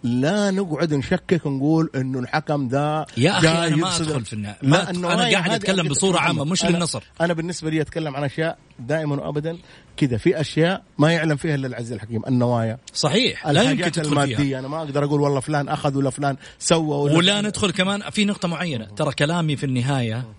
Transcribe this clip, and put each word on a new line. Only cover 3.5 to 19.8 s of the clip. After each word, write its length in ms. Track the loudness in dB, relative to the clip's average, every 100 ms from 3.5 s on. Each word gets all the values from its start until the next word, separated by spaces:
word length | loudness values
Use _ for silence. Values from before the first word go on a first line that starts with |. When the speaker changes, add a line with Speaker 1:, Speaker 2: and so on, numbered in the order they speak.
| 4 2
Speaker 2:
أنا 100 | 2
ما 120 | 0
Speaker 1:
يقصد". 200 | -2 -2
Speaker 2:
أدخل 160 | -4
في 80 | -4
النا-، 240 | -8 -8 -2
Speaker 1:
لا، 60 | 4
Speaker 2:
ما 140 | 4
أدخل، 120 | 2
Speaker 1:
النوايا 200 | -4 -2
Speaker 2:
أنا 160 | 0 2
قاعد 200 | 2 2
Speaker 1:
هذه 60 | -2
Speaker 2:
أتكلم 240 | 0 0
Speaker 1:
أنا 80 | 0
Speaker 2:
بصورة 280 | 0 2 2
Speaker 1:
محمد، 220 | 2 0
Speaker 2:
عامة، 60 |
مش 200 | -2 0
Speaker 1:
أنا، 120 | 2 2
Speaker 2:
للنصر. 260 | 0 -4 -10 -2
Speaker 1:
أنا 120 | 0
بالنسبة 380 | 0 -4 -6 -4
لي 100 | -2
أتكلم 360 | -2 -4 -6 -4
عن 80 |
أشياء 340 | -4 -2 -4 -4 -16 -16
دائمًا 380 | -4 -2 0 -2
وأبدًا 420 | -2 -4 -4 -8 -14 -20 -20 -2
كذا، 200 | 0 2
في 240 | 2 2
أشياء 420 | 0 2 2 0 -8 2
ما 140 | 4
يعلم 240 | 4 2 0
فيها 180 | -2
إلا 120 | -2 -4
العزيز 260 | -6 -8
الحكيم، 300 | -8 -6 -6 0
النوايا. 520 | 2 2 2 0 -4 -10
Speaker 2:
صحيح، 520 | -2 0 2 0 -2 0
لا 40 |
Speaker 1:
الحاجات 280 | 4 4 2
Speaker 2:
يمكن 140 | 0
تدخل 180 | -2 0
فيها. 140 | 2
Speaker 1:
المادية، 340 | 2 0 0 -2
أنا 100 | -6
ما 100 | -8
أقدر 260 | -4 -2
أقول: 160 | 0 2
"والله 200 | 2 0
فلان 280 | 0 -2 0
أخذ 280 | -2 0 0
ولا 140 | 0
فلان 260 | 0 -2 -2 -10 -8
سوى 220 | 2 2
ولا 340 | 2 0 4
Speaker 2:
ولا 180 | 4 4
Speaker 1:
فلان". 140 | 2 -2
Speaker 2:
ندخل 240 | -2 -2
كمان 400 | 0 0 -2 -4
في 140 | 0
نقطة 240 | 0 0 -4
معينة. 360 | -4 -4 -6
ترى 280 | -8 -4 -2
كلامي 440 | 0 0 2 0 0
في 100 | -2
النهاية 580 | 0